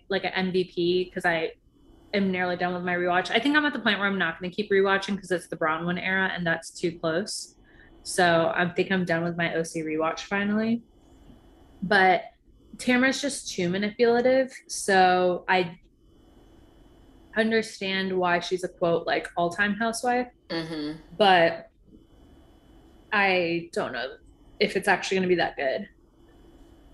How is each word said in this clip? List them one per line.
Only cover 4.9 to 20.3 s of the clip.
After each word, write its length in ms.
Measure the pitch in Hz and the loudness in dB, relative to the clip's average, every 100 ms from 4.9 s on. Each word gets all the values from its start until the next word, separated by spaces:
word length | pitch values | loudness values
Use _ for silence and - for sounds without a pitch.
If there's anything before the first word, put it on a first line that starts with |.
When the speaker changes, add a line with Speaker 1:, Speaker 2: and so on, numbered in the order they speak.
| 190 190 196 | 2 0 -6
Speaker 1:
'cause 120 | - | -4
it's 160 | 175 - | -4 -4
the 100 | 165 | -4
Bronwyn 440 | 160 160 170 180 | -2 -2 -2 -4
era 300 | 185 190 190 | -2 -2 -2
and 120 | 175 170 | -2 -2
that's 220 | 165 - | -2 -6
too 260 | - 180 165 | -6 -6 -2
close. 560 | 165 160 214 - - _ _ - - - - | -2 -2 -4 -8 -12 _ _ -20 -20 -20 -10
So 460 | - 175 165 165 - | 2 4 4 2 0
I 140 | 175 | -2
think 220 | 175 185 | 0 0
I'm 120 | 190 | 0
done 200 | 175 165 | 0 0
with 120 | 170 170 | -2 -2
my 200 | 170 160 | -2 -2
O 80 | |
C 180 | 165 165 | -4 -6
rewatch 400 | 156 156 160 - | -6 -2 -2 -4
finally. 600 | - 202 202 214 226 233 - - _ - - - - - - - | -6 -4 0 0 0 -2 -4 -20 _ -20 -20 -20 -20 -20 -20 -10
But 420 | 175 202 185 180 - _ _ - _ - | 0 4 6 4 0 _ _ -20 _ -10
Tamara's 420 | - 247 262 269 | 0 2 2 0
just 300 | 285 - - | -4 -6 -10
too 160 | - 175 | -4 -2
manipulative, 840 | 190 208 202 233 240 254 262 254 - - | 0 -4 2 4 4 4 2 0 -6 -12
so 760 | - - 190 185 180 180 175 - | -8 2 6 6 6 2 0 0
I 300 | 185 175 - _ _ _ _ - - - - - _ - - - - - 214 | 0 0 -6 _ _ _ _ -20 -20 -20 -20 -20 _ -20 -20 -20 -20 -8 0
understand 800 | 226 226 220 - 190 190 190 185 | 2 2 -2 -8 -4 -2 -2 0
why 220 | 180 175 | 2 0
she's 240 | 170 185 | 0 -4
a, 40 | 180 | -4
quote, 380 | - 170 170 - | -2 0 0 0
like, 220 | 156 160 - | -2 -2 -2
all-time 380 | 175 175 208 202 | -2 0 -2 0
housewife. 520 | 226 220 247 247 247 | -2 -2 -2 -2 -2